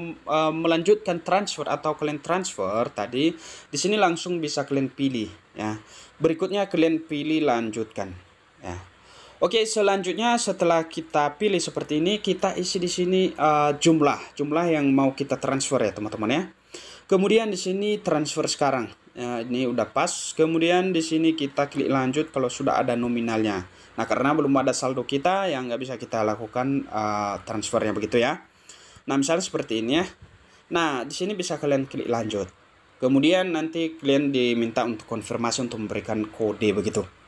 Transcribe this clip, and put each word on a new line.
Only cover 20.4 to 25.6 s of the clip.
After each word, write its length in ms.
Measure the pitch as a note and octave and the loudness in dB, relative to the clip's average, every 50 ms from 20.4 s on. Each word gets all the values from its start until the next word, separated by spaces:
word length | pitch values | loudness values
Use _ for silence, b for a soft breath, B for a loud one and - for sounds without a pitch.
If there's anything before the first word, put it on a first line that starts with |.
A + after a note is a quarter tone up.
| D#3 D#3+ E3 E3 E3 E3+ F3 F3+ F#3 F#3+ | 2 2 2 2 2 4 4 2 2 2
di 80 | F3+ E3 | 0 0
sini 320 | D#3+ - D#3+ D#3+ E3 D#3+ | 0 0 0 2 4 2
kita 400 | D#3+ D#3+ C#3+ C#3 - - C#3+ C#3+ | 2 2 -2 -2 -2 -2 -2 0
klik 160 | - C#3 - - | 0 -2 0 2
lanjut 400 | C3+ C3+ C3 B2+ C3 D3+ D#3 - - | 2 2 2 2 0 0 -2 -2 -2
kalau 160 | C#3 B2+ B2 | -2 -2 -2
sudah 320 | - - C3+ C3+ - - - | -2 -2 0 2 2 2 2
ada 160 | - A#2+ A#2+ | 2 0 0
nominalnya. 640 | A#2+ A#2+ A#2+ A#2+ A#2 A#2 A2+ A2 A2 G#2+ G2+ F#2 F2+ B B B B B B | 0 0 -2 -2 0 0 0 0 0 0 0 -2 -6 B B B B B B
Nah, 80 | - A#2 | -6 -2
karena 320 | - G#2+ B2 B2+ C#3 D3+ | 0 0 2 2 2 2
belum 160 | D#3+ D3 C3+ C3+ C3+ | 2 2 4 4 4
ada 160 | C3 C3+ B2 | 2 2 0
saldo 320 | - C#3+ B2+ C3 B2+ A#2 - | 0 -2 -2 -2 -2 -2 -2
kita, 400 | C#3 C#3 C#3 F3 F#3+ G3 G3 F3+ | -2 0 2 2 2 2 0 0
yang 240 | D3 B2+ | -2 -2